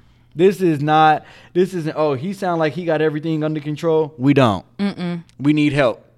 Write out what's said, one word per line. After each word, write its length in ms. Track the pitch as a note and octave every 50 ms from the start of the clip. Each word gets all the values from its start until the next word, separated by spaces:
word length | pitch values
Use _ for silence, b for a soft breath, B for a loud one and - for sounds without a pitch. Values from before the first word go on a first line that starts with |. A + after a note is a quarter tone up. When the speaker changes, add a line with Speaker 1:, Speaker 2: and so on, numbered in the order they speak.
| b b b b b b b
Speaker 1:
This 260 | C#3+ F3 G3+ F#3+ D#3
is 220 | F#3+ E3+ D#3 C3 D3
not, 420 | D3+ D#3 D#3 D#3 D#3 D3+ - - B B B B B B
this 180 | F3 F#3+ F#3 F#3+
isn't, 240 | F3 D3+ D#3+ -
"Oh, 160 | C#3 D#3 D3+ D3
he 220 | A#2+ C#3+ G3 G3
sound 240 | F#3+ G3+ F3+ E3+ E3
like 160 | D#3+ D#3 -
he 100 | F3 F3+
got 160 | E3 D#3 D3+
everything 420 | D#3 D#3 D3 D3+ D3+ E3 D#3+ D3+ D3+
under 180 | D#3 D#3 D3+
control." 520 | C#3 D3+ D3+ C#3+ E3+ E3 D#3+ D#3+ D#3 C#3+ - -
We 160 | B2 C#3 C#3+
don't. 320 | C#3 C3 A2+ G2 F2 - _ _
Speaker 2:
Mm-mm. 480 | - G3+ G3+ - - F3+ F3 F3 E3+ E3 _ _ -
Speaker 1:
We 140 | C3 D3 D3+
need 180 | D3+ D3 D3 C3+
help. 320 | D3 C#3 A#2 G2+ - - _ _